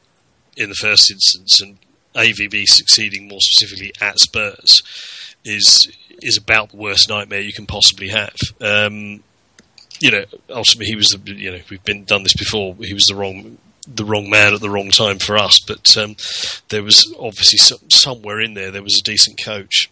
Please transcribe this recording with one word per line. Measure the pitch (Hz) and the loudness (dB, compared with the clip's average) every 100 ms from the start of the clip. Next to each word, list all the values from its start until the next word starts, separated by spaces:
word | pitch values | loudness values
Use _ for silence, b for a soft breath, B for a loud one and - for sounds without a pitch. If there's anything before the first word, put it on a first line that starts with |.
| _ _ _ _ _ - | _ _ _ _ _ -10
in | 104 | -8
the | 98 | -6
first | 107 101 110 | 0 4 2
instance | 98 - 92 95 - | 2 0 0 2 0
and | 98 101 _ _ _ - | 0 _ _ _ _ 0
A | 113 | 0
V | 98 104 | 0 -4
B | 104 98 | -2 2
succeeding | - - - 104 98 101 | 2 4 2 2 -8 -12
more | 101 | -2
specifically | - - 101 95 98 - | 2 2 0 -4 -14 -6
at | 104 - | -4 0
Spurs | - 113 104 - - - - B B B B B 110 | 0 0 -6 -4 0 0 0 B B B B B -10
is, | 104 98 - - - _ - | 0 4 4 2 -4 _ -12
is | 131 110 | -4 -4
about | - 113 107 | 0 0 0
the | 104 | -8
worst | 107 98 - | -4 0 0
nightmare | 104 101 101 | 0 -6 -8
you | 101 | -8
can | 101 101 | -10 -10
possibly | 104 98 - 95 | 0 0 0 -4
have. | 107 101 - - - | -4 -4 -6 -8 -6
Um, | 107 104 104 104 104 104 _ _ _ _ _ _ - - | -2 0 0 -4 -14 -16 _ _ _ _ _ _ -20 -4
you | 135 | 0
know, | 104 - - - | 0 -4 -14 -14
ultimately | 120 107 117 104 | -4 0 0 -2
he | 110 | 0
was | 107 | 0
the, | 101 87 | 0 -6
you | 98 98 | -14 -12
know, | 90 - | -14 -16
we've | 95 | -10
been, | - 101 98 | -8 -6 -2
done | 104 | 0
this | 95 - | 0 -2
before, | 104 110 95 95 | -2 -4 -4 -8
he | 110 | -6
was | 101 98 | 0 0
the | 98 | 0
wrong, | 98 95 110 - _ _ - | -6 -8 -14 -20 _ _ -12
the | 113 107 | -8 -2
wrong | 107 101 | -2 2
man | 104 104 | 4 4
at | 104 | 2
the | 107 | -2
wrong | 101 98 | -6 -2
time | 98 107 98 | 0 0 -2
for | 95 104 | -2 0
us, | 98 - | 4 2
but, | - 107 - 110 | 2 -2 2 2
um, | 107 107 B B B B B | 0 -8 B B B B B
there | 107 | -6
was | 104 101 - - | 2 4 4 -2
obviously | 120 98 - 104 | -12 0 2 6
some, | - 127 - | 4 4 2
somewhere | - 143 120 104 104 | 4 4 -2 -8 -6
in | 113 | -6
there, | 104 95 | -6 -10
there | 98 | -10
was | 101 - | -2 -2
a | |
decent | - 104 - 110 | 0 2 2 0
coach, | - 104 98 - - | -8 -8 -4 -4 -4